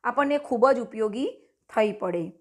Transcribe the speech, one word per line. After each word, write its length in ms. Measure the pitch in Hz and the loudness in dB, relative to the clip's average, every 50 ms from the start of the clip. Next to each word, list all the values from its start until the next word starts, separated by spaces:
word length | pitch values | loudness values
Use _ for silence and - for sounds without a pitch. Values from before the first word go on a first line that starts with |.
| - | -4
આપણને 340 | 240 240 269 285 277 294 285 | -2 0 0 0 2 0 -2
ખૂબ 320 | 294 - 262 226 240 269 | -2 -2 2 4 4 4
જ 100 | 269 240 | 4 2
ઉપયોગી 460 | 233 - - 220 220 220 202 240 277 480 - - _ _ _ _ _ _ - | 0 -8 -6 -4 -4 -4 -2 -4 -4 -6 -6 -10 _ _ _ _ _ _ 0
થઈ 160 | 226 220 214 | 2 2 2
પડે. 400 | 202 208 196 185 175 175 165 185 - _ | 0 -4 -4 -4 -2 -4 -4 -6 -10 _